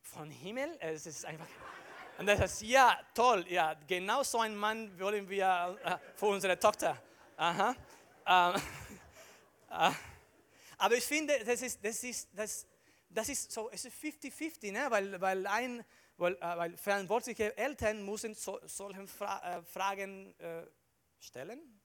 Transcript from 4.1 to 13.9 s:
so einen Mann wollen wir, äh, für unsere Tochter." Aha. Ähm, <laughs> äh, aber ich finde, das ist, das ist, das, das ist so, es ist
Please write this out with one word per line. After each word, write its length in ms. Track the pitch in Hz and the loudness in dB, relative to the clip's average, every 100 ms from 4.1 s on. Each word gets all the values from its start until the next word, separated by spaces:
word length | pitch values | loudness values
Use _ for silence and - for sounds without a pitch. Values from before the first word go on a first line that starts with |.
| 254 | 0
so 160 | 262 233 | 2 2
einen 160 | 220 208 | 0 0
Mann 440 | 208 220 220 180 | 0 0 -6 -4
wollen 300 | 190 208 196 | -2 -2 -2
wir, 480 | 196 190 180 175 196 | 2 4 4 0 -4
äh, 140 | 175 180 - - | -2 -4 -6 0
für 100 | 208 | 2
unsere 320 | 196 190 180 | 4 2 6
Tochter." 420 | 214 - 175 143 - - - - | 4 4 -2 -2 -10 -20 -20 0
Aha. 380 | 165 175 208 269 - - - - - | 2 4 2 2 -10 -20 -20 -10 6
Ähm, 360 | 185 175 190 - - - 196 - - | 8 8 4 -2 -12 -14 -16 -20 -20
<laughs> 500 | - - _ _ - | -20 -20 _ _ -10
äh, 220 | 165 165 175 - - _ _ _ _ - - | 2 2 2 -10 -20 _ _ _ _ -20 0
aber 180 | 202 240 | 2 4
ich 100 | 240 | 2
finde, 380 | 302 294 277 220 | 0 2 0 2
das 160 | 240 | -2
ist, 220 | 247 - | -2 -4
das 200 | 202 226 | -6 -4
ist, 260 | 247 226 - | -6 -8 -10
das, 340 | 185 214 - - _ _ _ _ | -8 -6 -8 -12 _ _ _ _
das 200 | 185 220 | -4 -2
ist 220 | 277 - | -4 -6
so, 180 | - 220 | -6 -8
es 160 | 185 | -8
ist 100 | 254 | -12